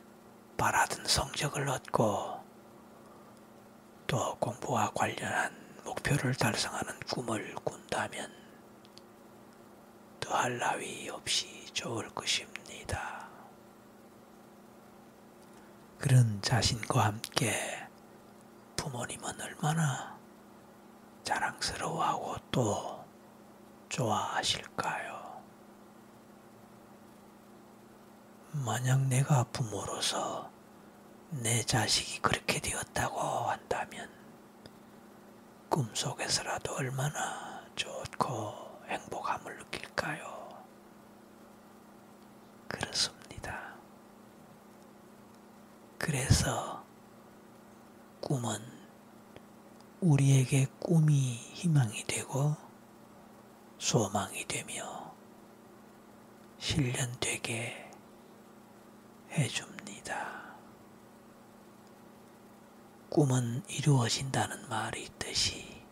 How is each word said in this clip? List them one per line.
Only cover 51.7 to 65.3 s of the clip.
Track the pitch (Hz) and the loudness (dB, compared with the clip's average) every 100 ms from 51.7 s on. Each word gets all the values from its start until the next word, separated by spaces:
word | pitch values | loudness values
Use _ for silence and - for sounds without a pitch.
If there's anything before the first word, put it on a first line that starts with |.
| 147 113 - - | 6 6 2 -4
되고 | - - 131 147 151 - - - - - - - - - - - - | -4 -2 0 2 0 -4 -20 -20 -20 -20 -20 -20 -20 -20 -20 -20 -6
소망이 | - 127 104 104 - - - | 2 4 4 2 -2 -4 -6
되며 | - - - - - - - - - - - - - - - - - - - - - | -6 -6 -8 -8 -10 -12 -16 -20 -20 -20 -20 -20 -20 -20 -20 -20 -20 -20 -20 -20 -8
실현되게 | - - 127 123 123 120 - - 110 117 120 - - - - - - - - - - - - - - - - | -2 2 2 0 -4 -4 -4 -2 -4 -4 -6 -8 -14 -18 -20 -20 -20 -20 -20 -20 -20 -20 -20 -20 -20 -20 -4
해줍니다. | - 123 - - - - - - - - - - - - - - - - - - - - - - - - - - - - - - - - - - - - | 0 0 0 -6 -10 -14 -12 -8 -6 -6 -8 -12 -16 -20 -20 -20 -20 -20 -20 -20 -20 -20 -20 -20 -20 -20 -20 -20 -20 -20 -20 -20 -20 -20 -20 -20 -20 0
꿈은 | - 143 127 120 123 - | 4 6 6 2 -2 -4
이루어진다는 | - 151 135 113 - 135 123 110 - - | 0 4 4 4 0 0 0 0 -2 -6
말이 | 110 107 - | -4 -2 -4
있듯이 | - - - | -8 -8 -4